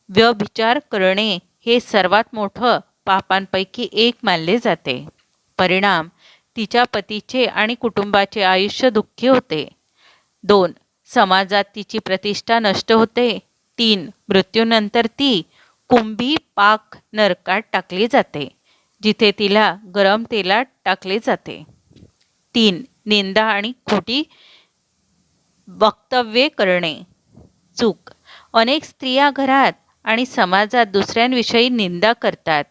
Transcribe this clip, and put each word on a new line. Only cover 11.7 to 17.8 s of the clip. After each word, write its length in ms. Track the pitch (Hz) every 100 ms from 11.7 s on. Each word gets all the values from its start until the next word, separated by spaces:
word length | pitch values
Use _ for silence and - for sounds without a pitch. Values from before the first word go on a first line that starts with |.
तिची 240 | 214 196 220
प्रतिष्ठा 600 | 190 190 208 202 - 233
नष्ट 340 | 220 190 -
होते. 460 | 226 226 - 247 190 _ _ _ -
तीन, 320 | 226 202 165 - -
मृत्यूनंतर 800 | 190 185 220 226 226 208 233 226
ती 360 | - 277 202 - _ _ _ _
कुंभी 480 | 240 220 208 247 311 - -
पाक 400 | 202 214 _ - _
नरकात 500 | 214 208 180 - 190 220
टाकली 340 | 196